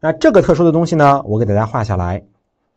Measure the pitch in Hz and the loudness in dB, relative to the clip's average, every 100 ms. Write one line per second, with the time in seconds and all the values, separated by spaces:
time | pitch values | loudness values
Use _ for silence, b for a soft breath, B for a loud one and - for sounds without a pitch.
0 | 156 160 311 196 - 156 170 160 170 165 | -6 0 2 4 2 2 2 0 0 2
1 | 143 139 - 107 110 101 110 123 110 92 | 2 2 -2 -4 -2 -2 -2 -4 -4 -4
2 | 87 95 - _ _ _ _ | -4 -6 -12 _ _ _ _